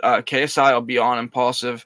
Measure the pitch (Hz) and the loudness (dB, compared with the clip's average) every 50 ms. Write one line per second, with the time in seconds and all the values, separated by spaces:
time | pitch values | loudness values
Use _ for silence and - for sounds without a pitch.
0 | - 117 123 107 - - 143 131 139 - - 151 139 139 127 120 120 117 127 120 | 0 2 2 0 0 -2 -2 -2 -2 0 2 2 4 4 4 2 0 -2 0 0
1 | 117 120 123 117 120 117 - 123 123 123 123 - 120 123 120 113 - | 0 0 0 -2 -4 -6 -4 -2 -2 -2 -2 -4 -6 -8 -8 -10 -14